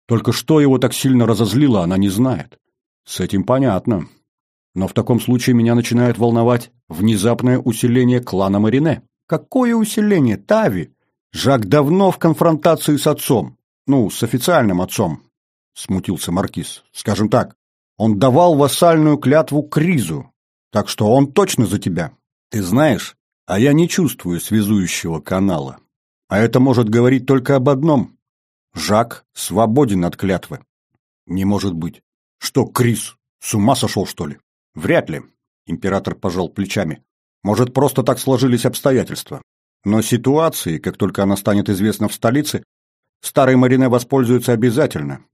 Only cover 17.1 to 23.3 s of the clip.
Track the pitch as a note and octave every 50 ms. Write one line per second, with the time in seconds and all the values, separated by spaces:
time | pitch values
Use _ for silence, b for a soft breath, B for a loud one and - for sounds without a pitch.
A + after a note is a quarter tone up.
17.1 | G#2 F#2+ G#2+ - - A#2 F#2 - - _ _ _ _ _ _ _ _ - G#2+ A2
18.1 | G#2 G2 C3+ C3 B2 E3 F3 F3+ D#3+ C#3 C#3+ C3 - - F3+ E3+ E3 D#3 D#3 D3+
19.1 | D3 D3 B2+ B2+ D3+ D#3+ D#3 - C#3 D3+ C#3+ - - D3+ D#3 F#3 F3+ C3+ G2 D#2+
20.1 | D#2+ C#2 - - _ _ _ _ _ _ _ _ - G#2+ G2+ - - - G#2+ G#2+
21.1 | A#2+ C#3 C#3+ C#3 - G3+ G3 F#3+ - - A2+ F2+ G2 G2 - G2 E2 F2 E2 -
22.1 | - _ _ _ _ _ _ _ - G#2+ F#2+ F2 G#2 C3+ D#3 D3+ G#2+ F2 - -
23.1 | - _ _ _